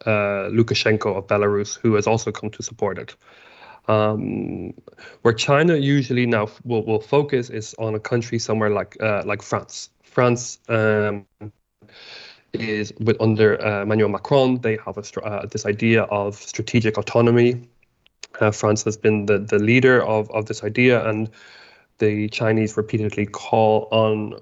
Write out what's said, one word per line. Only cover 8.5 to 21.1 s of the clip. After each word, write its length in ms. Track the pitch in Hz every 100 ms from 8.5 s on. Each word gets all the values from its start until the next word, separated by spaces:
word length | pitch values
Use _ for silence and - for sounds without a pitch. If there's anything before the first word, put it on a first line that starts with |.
| 110 107
like, 320 | 101 95 -
uh, 220 | 110 101 87
like 160 | 101
France. 480 | - 107 - - - _
France, 560 | _ - 123 120 - - -
um, 560 | 113 107 107 104 101 98 _ 107 _ _ _ _ - - - - - _
is 400 | - 113 107 104 -
with 160 | 113 107
under, 420 | 110 107 107 -
uh, 200 | 107 104
Emmanuel 260 | 101 107 104
Macron, 540 | 98 - 143 131 127
they 160 | 117 110 -
have 120 | 98
a 60 |
str-, 220 | 104 - 107
uh, 200 | 101 -
this 180 | - -
idea 380 | 104 113 113
of 320 | 101 104 101 101
strategic 600 | - - 113 117 110 107
autonomy. 720 | 101 120 117 120 120 120 120 _ _ _ _ _ - -
Uh, 100 | 107
France 320 | - 107 107 113
has 100 | 107
been 300 | 110 107 101
the, 140 | 101
the 200 | 107 104
leader 420 | 107 123 127 123
of, 300 | 95 110 107
of 140 | 110 107
this 180 | 110
idea, 420 | 107 110 127 120
and 240 | 110